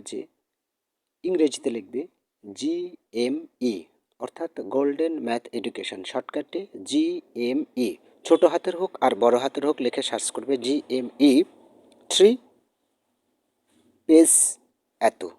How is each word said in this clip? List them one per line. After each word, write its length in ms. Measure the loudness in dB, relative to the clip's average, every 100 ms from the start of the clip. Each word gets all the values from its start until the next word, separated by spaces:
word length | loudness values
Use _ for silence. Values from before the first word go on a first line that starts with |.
| -10
যে 100 | -12 -14 _ _ _ _ _ _ _ _ _
ইংরেজিতে 440 | -4 0 0 0 -6
লিখবে 300 | -8 -8 -10 -10 _ _ _
জিএমই, 1300 | -20 -8 -6 -6 -8 -14 _ -4 -4 -4 -10 -6 -4 -4 -10 _ _ -16
অর্থাৎ 320 | -14 -10 -10 -10 -6
গোল্ডেন 400 | -2 0 0 -4 -4 -4
ম্যাথ 180 | -6 -6 -10
এডুকেশন, 420 | -8 -8 -10 -12
শর্টকাটে 560 | -10 -8 -8 -10 -8 -10 -12 -14 -4
জিএমই, 1000 | -2 -2 -4 -10 -6 -4 -4 -4 -4 -4 -6 _ _
ছোট 180 | 2 6 6
হাতের 220 | 2 -4 -6
হোক 140 | -8 -2
আর 80 | -2 2
বড় 140 | 4 4
হাতের 260 | 0 -4 -4
হোক 100 | -2
লিখে 180 | -2 -4
সার্চ 240 | -4 -6 -6 -6
করবে 180 | -4 -2
জিএমই 680 | -2 -4 -2 -6 -4 4 6 6 2 _ _ _ _ _ -2
থ্রি 200 | 6 6 4 _ _ _ _ _ _ _ _ _ _ _ _ _ _ _ _ 6
পেজ 220 | 6 8 4 0 -4 _ _ _ -2
এত 220 | -2 -2 -8